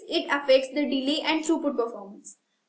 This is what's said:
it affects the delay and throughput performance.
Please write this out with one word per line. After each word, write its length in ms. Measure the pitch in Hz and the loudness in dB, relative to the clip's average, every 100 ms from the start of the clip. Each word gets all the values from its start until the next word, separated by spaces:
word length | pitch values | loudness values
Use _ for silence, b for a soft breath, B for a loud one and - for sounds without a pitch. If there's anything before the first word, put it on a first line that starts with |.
| - | -4
it 180 | 320 - | -4 -2
affects 420 | 285 285 262 262 | -2 4 4 4
the 120 | 294 269 | -2 0
delay 360 | 269 262 302 | 0 0 0
and 220 | 285 320 320 | 0 0 0
throughput 320 | 320 285 233 | 0 0 -2
performance. 600 | 233 208 196 208 - - _ _ | -4 -6 -14 -10 -8 -8 _ _